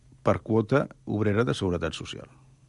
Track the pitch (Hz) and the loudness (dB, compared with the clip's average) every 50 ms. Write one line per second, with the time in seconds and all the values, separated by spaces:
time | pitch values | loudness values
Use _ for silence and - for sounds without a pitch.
0 | _ - - - _ - 101 92 - - 110 110 110 107 131 139 - - - - | _ -20 -20 -2 _ 0 0 0 0 2 2 2 2 4 2 2 2 0 -6 -14
1 | _ - 113 107 107 104 101 107 120 131 - - 101 92 87 85 85 80 - - | _ -6 -4 0 0 2 2 2 2 0 0 -2 -2 -2 0 0 -2 -4 -6 -8
2 | - - - - - - - - _ _ _ _ _ | -12 -12 -14 -14 -16 -18 -20 -20 _ _ _ _ _